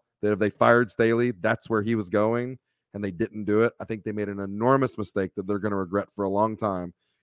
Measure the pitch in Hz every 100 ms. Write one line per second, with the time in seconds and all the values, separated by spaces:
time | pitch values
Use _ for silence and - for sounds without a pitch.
0 | _ _ 104 101 104 - 117 120 120 -
1 | 113 117 123 104 110 117 - 110 104 113
2 | 87 101 110 120 123 127 _ _ _ 104
3 | 101 85 110 107 101 107 117 - - 110
4 | 107 107 104 98 98 104 120 139 127 -
5 | 101 101 95 - 95 101 104 98 90 101
6 | 95 - 98 101 110 107 107 92 87 -
7 | _ _